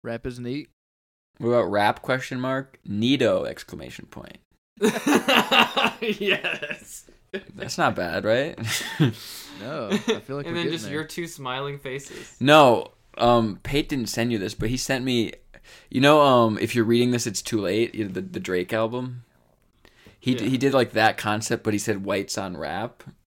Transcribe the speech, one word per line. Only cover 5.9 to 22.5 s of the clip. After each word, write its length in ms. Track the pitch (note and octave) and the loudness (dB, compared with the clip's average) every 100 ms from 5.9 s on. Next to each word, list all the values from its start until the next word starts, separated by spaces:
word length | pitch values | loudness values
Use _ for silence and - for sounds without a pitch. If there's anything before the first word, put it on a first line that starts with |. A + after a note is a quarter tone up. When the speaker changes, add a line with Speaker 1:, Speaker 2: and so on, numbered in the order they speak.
| - | -2
Speaker 3:
Yes. 1040 | A#3 G#3 G3+ F3 F3+ D#3+ D3 D#3 - - - _ _ G3 - | -4 -2 0 -2 -2 -8 -10 -12 -14 -20 -20 _ _ -12 -12
Speaker 2:
That's 240 | - - - | -14 -10 0
not 180 | D3 F#2 | 0 0
bad, 280 | F2 E2+ G2+ | -4 -4 0
right? 320 | A#2 D3 - A2 - - - | 0 0 -6 -6 -4 -6 0
<laughs> 140 | C#3 A2 - - - F#2+ | 0 0 -14 -16 -18 -16
Speaker 1:
No, 300 | G#2+ D#3 G#2+ | -10 -8 -4
I 60 | G3+ | -4
feel 400 | - A3 - C#3 | -2 -6 -6 -10
like 80 | C#3+ | -8
Speaker 3:
And 100 | E3+ | -6
Speaker 1:
we're 40 | |
Speaker 3:
then 20 | |
Speaker 1:
getting 80 | E3+ | -4
Speaker 3:
just 140 | E3 A2 | -6 -8
Speaker 1:
there. 80 | |
Speaker 3:
your 100 | D3 | -8
two 240 | D3+ - E3+ | -8 -10 -12
smiling 520 | D#3 C3 B2+ C#3+ C#3+ | -10 -10 -8 -8 -10
faces. 580 | C#3 C3+ C#3 - - - | -10 -10 -12 -18 -18 -2
Speaker 2:
No, 540 | B2+ D#3 C3+ G#2+ - _ _ - | 6 8 10 6 0 _ _ 0
um, 420 | A#2+ A#2+ A2 F#2 | 4 4 2 -4
Pate 280 | - C#3 D#3 | -4 -2 -2
didn't 180 | C#3+ G#2+ | -4 -4
send 240 | - A#2 | -2 -2
you 60 | A2+ | -2
this, 160 | F#2+ | -4
but 160 | - A2+ | -4 -4
he 80 | B2 | -4
sent 260 | - C3+ | -2 -4
me, 300 | C3 A#2+ G#2+ - _ - - - _ | 0 0 0 -4 _ -20 -20 -20 _
you 100 | - | 4
know, 220 | C#3 D3+ | 6 8
um, 360 | C#3+ B2+ A2+ G#2 | 8 6 6 2
If 120 | A2+ | -2
You're 120 | A#2+ A2 | 0 4
Reading 260 | A#2 B2 | 4 4
This, 160 | A#2+ A#2+ | 0 -2
It's 140 | G2 | -6
Too 180 | - A2+ | -4 -2
Late, 340 | F#2+ G#2 A#2 | 0 0 -2
you 120 | - G#2 | -4 -6
know, 60 | |
the, 80 | F#2 | -6
the 180 | F#2 F2+ | -8 -8
Drake 320 | F2+ F2+ F2+ | -2 -2 0
album. 520 | A2 A2+ B2 B2+ B2 - _ _ _ _ _ - _ - _ | -2 -2 -4 -8 -12 -18 _ _ _ _ _ -20 _ -20 _
He 160 | - | -2
d- 120 | B2+ A2 | -2 0
Speaker 3:
Yeah. 40 | |
Speaker 2:
he 60 | C3 | 2
did, 160 | C3+ | 4
like, 200 | C3+ A#2+ | 4 2
that 240 | G#2+ A2 - | 4 2 2
concept, 480 | G#2+ G#2+ G#2+ A2+ - | -4 -4 -2 -4 -2
but 80 | |
he 40 | G#2 | -2
said 280 | G#2 G2+ G2 | -2 -4 -2
"Whites 320 | G2+ - - | -2 -2 -6
on 180 | F#2+ | -8